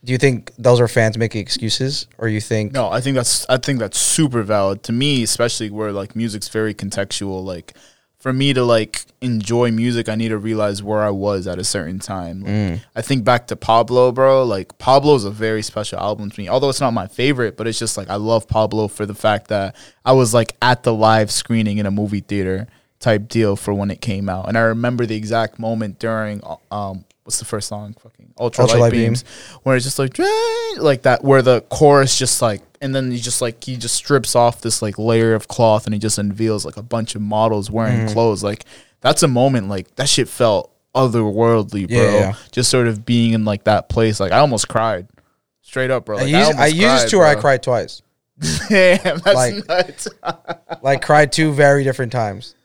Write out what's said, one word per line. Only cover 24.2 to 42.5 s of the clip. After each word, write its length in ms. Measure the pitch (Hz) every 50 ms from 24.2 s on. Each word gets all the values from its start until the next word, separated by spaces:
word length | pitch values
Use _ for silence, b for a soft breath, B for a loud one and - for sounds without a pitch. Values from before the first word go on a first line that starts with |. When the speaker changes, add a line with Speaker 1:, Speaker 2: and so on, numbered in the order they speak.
| 101 98
Speaker 2:
out, 180 | 92 92 95 -
and 80 | 110
I 60 | 113 113
remember 420 | 113 113 113 117 123 123 123 123
the 120 | 110 113
exact 420 | 110 110 104 113 117 113 107 _ -
moment 400 | 113 113 113 110 110 104 95 _
during, 420 | - 113 113 110 110 107 104 104 -
uh, 120 | - 82 - _ _ 98
um, 300 | 104 101 98 95 95 - _ _ _ _
what's 140 | - - -
the 60 | -
first 240 | - - 107 95 -
song? 260 | 107 104 104 101 107 _ _
Fucking 300 | - _ _ - _ _ -
Ultra 260 | 120 120 113 - 123
Speaker 1:
Ultra 140 | 120 117 120
Speaker 2:
Light 40 | 120
Speaker 1:
Light 80 | 117 110
Speaker 2:
Beams, 300 | 117 113 117 117 120 -
Speaker 1:
Beams. 360 | - - - - - - - _
Speaker 2:
where 120 | 131 131
it's 80 | 127 123
just 140 | 135 131 -
like, 160 | 135 131 131
"Dre," 120 | - 339 392 427 440 453 466 453 466 466 453 415 320
like 240 | - 151 139 123 -
that, 200 | 131 123 - -
where 200 | 135 139 135 123
the 180 | 127 127 113 - _
chorus 480 | - - 156 147 143 143 135 131 - -
just, 220 | 131 120 - -
like, 220 | 131 117 104 92 _ _ _ _ -
and 80 | 135 135
then 160 | 135 131 127
he 80 | 123 120
just, 240 | 117 123 120 - 127
like, 200 | 120 117 _ -
he 140 | - 131
just 180 | 123 117 120 -
strips 400 | - - - 143 139 123 - -
off 280 | 123 120 120 117 - -
this, 180 | 113 110 -
like, 180 | - 107 95 -
layer 360 | 107 113 113 113 113 113 113
of 120 | 107 - -
cloth 360 | - - 120 113 107 107 -
and 80 | - 110
he 60 | 104
just 160 | 104 110 -
unveils, 480 | - - 101 101 107 113 110 107 104 90
like, 140 | 82 - -
a 40 | 104
bunch 320 | 120 - 117 110 - -
of 60 | 104
models 500 | 104 104 104 107 110 113 110 104 98 104
wearing 360 | 104 113 113 110 - 117 110
Speaker 1:
Mm. 60 | 110 107
Speaker 2:
clothes. 280 | 113 117 117 107 90 -
Like, 220 | 101 104 - - b b b b b b b _
that's 200 | 123 151 - 175
a 60 | 151
moment, 400 | 127 135 151 139 135 123 98 98
like, 260 | 101 95 92 _ _
that 120 | - 131 143
shit 200 | - - 135 139
felt 420 | - - 127 113 107 95 - - _ _ _ _ _
otherworldly, 920 | 127 117 113 110 120 110 107 98 110 113 113 117 113 107 98 - 101 98 -
Speaker 1:
Yeah, 120 | 113 120 117
Speaker 2:
bro. 160 | 104 101 104
Speaker 1:
yeah. 140 | 101 95 101 B B B